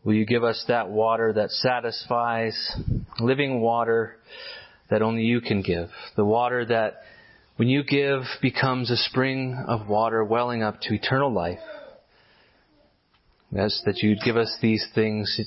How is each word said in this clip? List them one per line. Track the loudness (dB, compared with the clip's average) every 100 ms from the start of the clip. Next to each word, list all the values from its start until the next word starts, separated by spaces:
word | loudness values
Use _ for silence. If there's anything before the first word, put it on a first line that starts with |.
Will | 2
you | 2
give | 4 2
us | 2 0 0
that | 0 0
water | 2 2 2 2
that | 2 -2
satisfies, | 0 0 0 -4 -8 -2 0 0 0 -2 -4 -8 -6 -4 -4 -4 -2
living | 0 2 0 0
water | 2 2 2 2 0 -8 -20 -18 -16 -16 -20 -20 _
that | 0
only | 2 2
you | 2 2
can | 2 0
give, | 0 -2 -4 -12 -6 0
the |
water | 2 4 2 0
that, | 0 0 0 -4 -20 -20 -20 -20 _ 0
when | 2
you | 2
give, | 2 2 2 0 -2 -2
becomes | -2 2 0 0 0
a | -2
spring | 0 0 0 -2 -4 -6 -4
of | -4 0
water | 0 2 0
welling | 2 0 0 0
up | -2 -4
to | -4
eternal | -2 0 0 2
life? | 0 -2 -6 -12 -16 -18 -20 _ _ _ _ _ _ _ _ _ _ _ _ _ _ _
We | -2
ask | -2 0
that | -2 2
you'd | 2 2
give | 2 0
us | 0 0
these | 0 0 0
things | 0 0 0 -4 -4